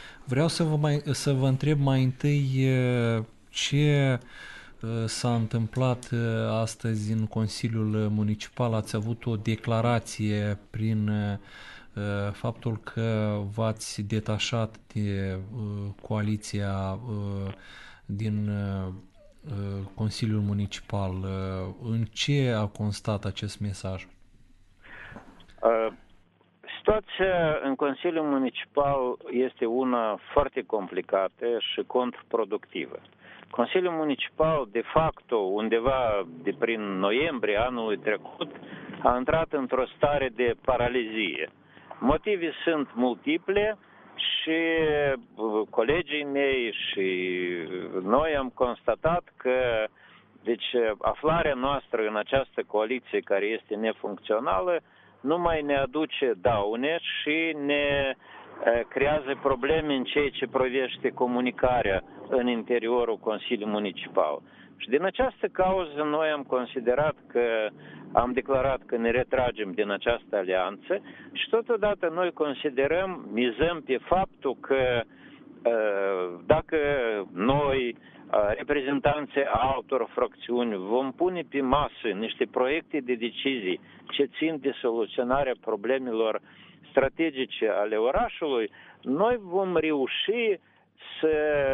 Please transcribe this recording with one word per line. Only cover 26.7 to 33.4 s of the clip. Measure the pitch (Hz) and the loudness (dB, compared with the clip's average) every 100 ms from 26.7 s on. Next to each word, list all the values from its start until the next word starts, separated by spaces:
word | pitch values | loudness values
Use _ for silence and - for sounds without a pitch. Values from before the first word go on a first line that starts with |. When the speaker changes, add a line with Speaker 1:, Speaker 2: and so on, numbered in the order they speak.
| - | -6
Speaker 2:
situația | - 214 - - 190 175 160 151 | 0 0 0 -2 2 2 2 2
în | 135 131 | 0 0
Consiliul | 143 131 175 165 151 | -2 0 -2 0 0
Municipal | 139 131 - - 147 143 139 127 - - | 2 0 -4 -6 0 2 2 0 -2 -4
este | 120 127 - 117 | 0 0 0 0
una | 120 127 120 110 98 - | 0 2 2 0 -2 0
foarte | 143 135 - 101 | 2 2 -2 -4
complicată | 107 95 90 90 95 95 - 120 117 | -4 -4 -6 0 0 0 -2 -4 -2
și | - - - | -4 -6 -2
contraproductivă. | 127 123 - - - 101 104 - 90 65 - - _ - - | 0 0 -4 -4 -2 -2 -4 -6 -8 -8 -10 -18 _ -20 -20